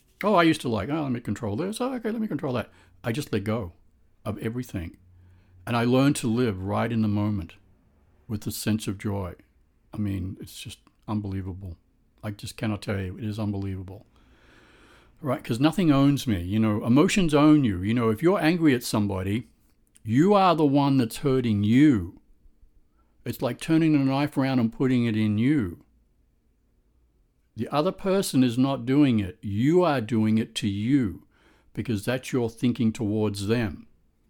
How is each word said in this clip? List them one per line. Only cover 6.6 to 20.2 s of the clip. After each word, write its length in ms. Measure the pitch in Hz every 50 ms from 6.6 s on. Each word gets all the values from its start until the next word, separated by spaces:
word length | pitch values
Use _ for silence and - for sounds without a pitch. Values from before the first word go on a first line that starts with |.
| 92
right 280 | 101 104 110 110 117 117
in 100 | 113 110
the 60 | 104
moment 460 | 101 104 104 107 104 98 85 - - - _ _ _ _ _ _ _ _ _ _ _ _ _ -
with 180 | 113 107 -
a 40 | 113 -
sense 340 | - - 110 104 110 -
of 120 | 131 110 98
joy. 360 | - 107 101 98 92 87 90 - _ _ _ _ _ _ _ _ _ _ -
I 20 |
mean, 400 | 107 104 101 98 95 92 92 - -
it's 200 | - - - -
just 180 | - 110 - - _ _ _ _ _ -
unbelievable. 680 | 107 107 101 98 95 98 92 98 90 92 98 90 85 - _ _ _ _ _ _ _ _ -
I 80 | 107 101
just 240 | - - - -
cannot 260 | - 123 110 104 101 -
tell 180 | 117 104 98
you. 160 | 95 92 - -
It 60 | 110
is 140 | 107 101 113
unbelievable. 680 | 107 104 101 98 98 98 95 95 92 95 95 104 - _ _ _ _ _ _ _ _ _ _ - - _ - _ - - - - _ _ _ _ -
Right? 200 | 135 120 - -
'Cause 160 | - 117 113
nothing 300 | 143 160 156 208 180 156
owns 360 | 139 139 139 143 143 131 -
me. 160 | - 101 87 87
You 160 | 92 104 110
know, 260 | 110 110 104 95 -
emotions 500 | 113 123 139 175 196 - 214 180 156 151
own 300 | 143 147 156 151 151 135
you. 180 | 110 92 87 92
You 120 | 107 113
know, 160 | 127 117 113
if 120 | 110 - 160
you're 180 | 170 202 -
angry 340 | 156 156 180 165 165 151 123
at 100 | - -
somebody, 640 | - - 110 104 98 98 92 95 98 101 123 - - _ _ _ _ _ _ _ _ _ _ -
you 300 | 107 113 135